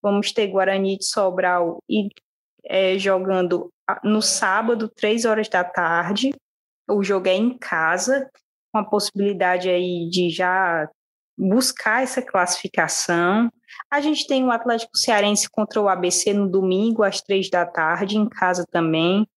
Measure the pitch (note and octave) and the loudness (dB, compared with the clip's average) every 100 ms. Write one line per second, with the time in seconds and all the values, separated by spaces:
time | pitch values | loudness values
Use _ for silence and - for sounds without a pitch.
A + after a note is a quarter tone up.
0 | G#3 G3+ G3+ - G#3 F#3+ F#3+ G3 G3 F#3+ | 0 0 0 -2 0 2 2 2 0 -2
1 | - - F#3+ F#3 F#3 F3+ E3+ - _ G#3+ | -4 0 0 0 0 2 0 -4 _ -2
2 | G3+ - _ _ _ _ - F#3+ F#3+ F#3+ | -2 -8 _ _ _ _ -4 0 0 0
3 | G3 F#3+ F#3+ F#3+ F3+ E3+ - _ - G3 | 0 0 0 0 0 -2 -4 _ -4 -2
4 | G3+ G#3+ G#3+ - G3+ G3 A3+ A#3 G#3+ _ | 0 0 0 0 0 0 0 -2 -2 _
5 | G#3 A3+ A3+ G#3+ G#3+ F#3 F3+ F#3 E3+ E3+ | -2 0 0 0 0 -2 -2 -2 0 0
6 | E3+ G3+ C4 - _ _ _ _ - G3+ | 0 -2 -2 -4 _ _ _ _ -2 -2
7 | G3 G3 F#3 F#3 A#3 B3 - E3+ D#3+ F#3 | 0 0 2 2 0 -2 -6 -2 0 0
8 | A#3+ C4+ C4+ _ _ _ _ G#3+ G#3 G#3 | 0 -2 -2 _ _ _ _ -4 0 -2
9 | G3+ G3 G3+ F#3+ F#3 F3+ F#3 F3+ F3+ F3 | -2 -2 -2 0 0 0 0 0 0 -2
10 | E3+ F3+ F3 D#3+ F#3 F#3 F#3 E3 D#3 _ | -2 0 0 0 0 2 0 0 -4 _
11 | _ _ _ - F#3+ G#3+ B3+ - A3 A3+ | _ _ _ -4 0 2 2 -2 -2 0
12 | C4 B3+ B3+ F#3+ F3+ - F#3+ - D#3+ - | -2 -4 -2 0 0 -2 -4 -2 -2 -2
13 | - E3+ F3 G#3 A#3 _ _ - - C#4+ | 0 0 2 2 2 _ _ -20 -4 -2
14 | D4 D4 - C4+ B3+ A#3 A#3+ A3+ A3+ - | 0 -2 0 0 2 0 0 -2 -2 -2
15 | - G#3+ G#3 G#3 - - G#3+ - G#3 F3+ | 2 2 2 0 -2 -2 -2 2 2 2
16 | F3 F3 - G3+ G3 F#3+ F#3+ F#3 A3+ A3 | 0 0 0 2 2 2 2 2 2 2
17 | G3+ F#3+ - G3 F#3+ F3+ F3 E3+ D#3+ E3+ | 0 0 -2 -2 0 0 -2 0 -2 0
18 | G3 G#3+ G#3+ - F#3 F3+ E3+ F3 E3 D#3+ | 0 0 0 0 0 0 -2 -2 0 2
19 | E3+ G3 G#3+ | 2 2 -2